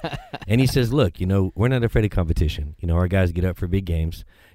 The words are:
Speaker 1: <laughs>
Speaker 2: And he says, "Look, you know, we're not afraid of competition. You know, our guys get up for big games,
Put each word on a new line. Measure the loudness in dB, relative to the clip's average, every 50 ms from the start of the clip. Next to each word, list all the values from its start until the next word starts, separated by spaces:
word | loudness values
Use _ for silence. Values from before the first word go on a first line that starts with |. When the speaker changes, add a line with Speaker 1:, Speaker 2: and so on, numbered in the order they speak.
| -8
Speaker 1:
<laughs> | -10 -10 -10 -12 -14 -16 -10 -4
Speaker 2:
And | 0 2 2
he | 2
says, | 2 2 0 0 2
"Look, | 2 2 2 0 0 -2
you | -2
know, | 0 2 2 0 0 0
we're | 0 0 0
not | 2 0 0
afraid | 2 2 2 2
of | 2
competition. | 2 0 0 0 2 0 0 0 -2 -4 -8 -10 -8 -6
You | -2
know, | 0 2
our | 2 2
guys | 2 2 2 2 2
get | 0 0 -2
up | -2 -2
for | -4 -4
big | -2 -2 -2 -2
games, | -2 -2 -2 -2 -2 -4 -8 -14 -18 -20 _ -20 _